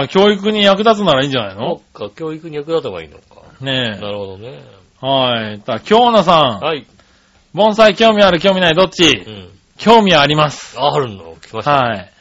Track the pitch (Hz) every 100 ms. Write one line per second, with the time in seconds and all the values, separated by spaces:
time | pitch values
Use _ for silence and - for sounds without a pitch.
0 | 135 190 202 208 202 214 202 196 220 208
1 | 196 135 143 131 101 95 135 - _ -
2 | 104 - 156 156 165 147 147 165 135 90
3 | 80 80 _ - - - 135 131 120 101
4 | 104 104 98 95 117 143 123 98 92 -
5 | 131 135 127 117 107 104 - 113 - 220
6 | 247 220 175 165 135 104 147 156 107 _
7 | _ _ _ _ _ 165 214 208 214 202
8 | 226 208 196 170 196 185 180 160 185 -
9 | 160 113 104 104 90 _ _ - 208 233
10 | 196 160 143 151 147 - - 120 143 147
11 | 127 98 82 82 - 110 143 143 123 104
12 | 90 _